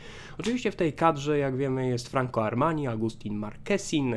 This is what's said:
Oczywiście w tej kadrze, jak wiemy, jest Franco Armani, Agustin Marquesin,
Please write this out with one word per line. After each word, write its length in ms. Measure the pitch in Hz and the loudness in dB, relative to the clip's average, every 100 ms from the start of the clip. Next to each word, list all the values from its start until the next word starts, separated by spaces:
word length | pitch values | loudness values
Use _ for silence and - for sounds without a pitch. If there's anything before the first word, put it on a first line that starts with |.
| - - - - | -14 -14 -14 -6
Oczywiście 320 | 185 247 208 | -2 0 0
w 40 | - | 2
tej 180 | 170 | 0
kadrze, 440 | - 165 147 143 147 | 4 4 4 2 2
jak 200 | 139 127 | 2 0
wiemy, 300 | 139 131 127 | 0 0 0
jest 200 | 120 123 | 0 0
Franco 380 | 135 127 120 107 | -2 0 0 0
Armani, 420 | 120 156 156 135 | 2 2 2 -2
Agustin 480 | 110 113 - 107 104 | 0 -2 -2 -6 -4
Marquesin, 800 | 104 - - 196 - 156 131 | -6 -8 -2 -2 0 0 2